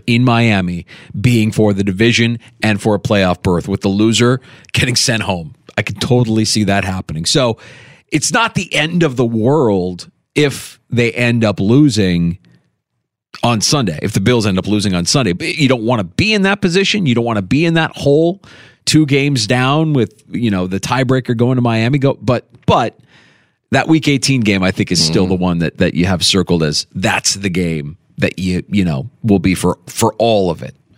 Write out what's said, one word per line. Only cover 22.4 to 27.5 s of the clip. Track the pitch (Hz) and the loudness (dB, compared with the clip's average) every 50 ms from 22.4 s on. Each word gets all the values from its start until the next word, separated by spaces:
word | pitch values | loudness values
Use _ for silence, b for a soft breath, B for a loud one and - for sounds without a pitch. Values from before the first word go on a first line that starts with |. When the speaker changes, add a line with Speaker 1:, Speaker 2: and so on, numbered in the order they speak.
| - _ - _ _ | -4 _ -20 _ _
Speaker 1:
but | - 208 151 120 107 - _ b b b b b b b b b b b b _ - | 2 2 2 2 -2 -6 _ b b b b b b b b b b b b _ -2
that | - 135 - | -2 0 2
week | - 160 160 - | 2 2 2 2
eighteen | 151 143 127 - - 135 127 | 2 0 0 0 0 0 0
game, | 110 104 98 95 92 | 2 2 0 2 0
I | 95 | 0
think, | 95 - 101 - | 0 -2 -2 -2
is | 90 82 80 | 0 -2 0
still | 80 82 110 95 | 0 0 0 0
Speaker 2:
Mm-hmm. | 87 | 0
Speaker 1:
the | 95 | 0
one | 90 90 90 87 85 | 0 0 0 0 0
that, | 85 - - | -2 -4 -2
that | - 92 85 - | -2 -2 0 0
you | 80 87 | 0 0
have | 98 95 80 - | 0 0 -2 -2
circled | - - 95 90 - 90 85 80 | 0 0 0 0 0 0 0 0
as | 73 76 - - - - | 0 -2 -4 -6 -8 -6
that's | 95 95 110 92 95 - - - | -4 -2 -2 -2 -2 -2 -4 -4
the | 95 98 | -4 -4
game | 98 | -4